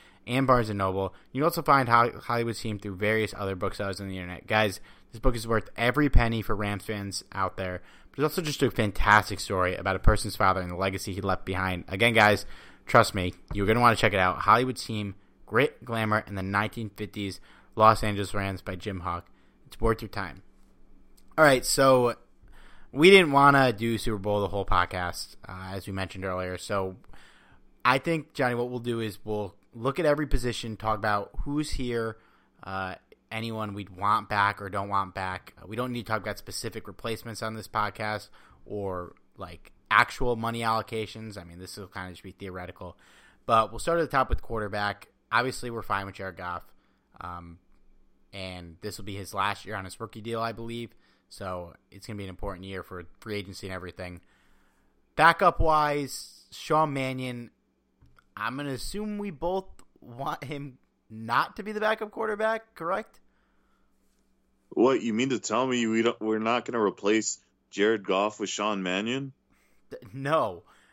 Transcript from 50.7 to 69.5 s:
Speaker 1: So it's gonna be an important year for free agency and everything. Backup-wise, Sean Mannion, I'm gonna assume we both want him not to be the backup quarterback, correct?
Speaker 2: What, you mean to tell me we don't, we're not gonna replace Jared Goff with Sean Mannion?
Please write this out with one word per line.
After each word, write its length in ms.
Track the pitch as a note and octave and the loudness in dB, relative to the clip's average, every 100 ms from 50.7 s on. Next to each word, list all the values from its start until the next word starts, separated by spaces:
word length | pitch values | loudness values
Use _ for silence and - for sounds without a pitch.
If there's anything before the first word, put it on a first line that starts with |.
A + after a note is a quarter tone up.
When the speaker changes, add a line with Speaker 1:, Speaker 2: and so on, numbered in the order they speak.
| A#2 A#2 - _ _ _ | -10 -12 -16 _ _ _
Speaker 1:
So 460 | - G2 F#2 E2+ - _ | -12 -8 -8 -10 -16 _
it's 160 | G2+ - | -20 -14
gonna 100 | G#2 | -10
be 80 | |
an 60 | F#2+ | -10
important 340 | F2+ G2+ F2+ | -8 -8 -8
year 180 | F#2+ F#2+ | -10 -10
for 220 | - F#2 E2+ - | -10 -14 -14 -16
free 160 | A2+ G#2 | -8 -8
agency 300 | F#2+ F#2 G2 | -8 -12 -10
and 80 | |
everything. 480 | F#2 F2 - F2+ F2 - _ _ _ _ _ _ _ _ | -10 -10 -12 -12 -14 -20 _ _ _ _ _ _ _ _
Backup-wise, 1300 | - D#3+ E3 F#3 E3 D#3+ D#3 D3 D3 C#3 - - - _ | 4 4 6 4 6 4 4 4 0 -4 -8 -14 -20 _
Sean 440 | - - D#3 D#3 | -18 0 2 2
Mannion, 560 | C#3 C3 C3 B2+ A#2+ A#2+ _ _ _ _ _ _ _ _ | 0 -4 -6 -8 -10 -14 _ _ _ _ _ _ _ _
I'm 220 | - A2 C3+ | -8 -8 -6
gonna 140 | C#3+ | -6
assume 480 | B2+ - G3+ G#3+ G#3 | -6 -6 -8 -8 -8
we 120 | G#3 | -8
both 360 | D3 F3 F#3+ F#3+ - - _ | -6 -4 -4 -6 -16 -20 _
want 440 | - A#2+ C#3 D3+ | -20 -10 -8 -8
him 340 | B2+ D3 C#3 B2+ _ _ _ | -8 -10 -12 -16 _ _ _
not 460 | A2 A2+ B2 E3 - | -14 -2 0 0 -6
to 60 | |
be 100 | G3+ | -10
the 80 | G#3+ | -4
backup 300 | G#3 A3 G#3+ | -2 -2 -6
quarterback, 640 | - A3 G#3 A3 A3 - | -6 -6 -2 -2 -2 -8
correct? 460 | - E3+ G3 - _ _ _ _ _ _ _ _ _ _ _ _ _ _ _ _ | -10 -6 -6 -6 _ _ _ _ _ _ _ _ _ _ _ _ _ _ _ _
Speaker 2:
What, 320 | - B2 C3 | 2 4 4
you 100 | A2+ | 0
mean 180 | G#2+ C3+ | 0 0
to 80 | A#2 | -2
tell 280 | - A2 C3 | -2 -2 0
me 200 | B2 A2+ | 0 2
we 160 | A2+ | 2
don't, 160 | A2+ - | 2 0
we're 180 | A2 A2 | -2 0
not 260 | A2 A#2+ | 0 -2
gonna 160 | A2+ A#2+ | -2 0
replace 600 | G#2 - G2+ A2 G#2 - _ _ _ | 0 0 2 2 0 -6 _ _ _
Jared 360 | - G#2+ A2 F#2+ | 0 2 2 0
Goff 340 | F#2+ G#2 - | 0 0 -2
with 80 | G2 | -6
Sean 340 | - G#2 G2+ | -4 -4 -2
Mannion? 500 | F#2 F#2 A2 C3 C3+ - _ | -2 -2 -2 -4 -6 -12 _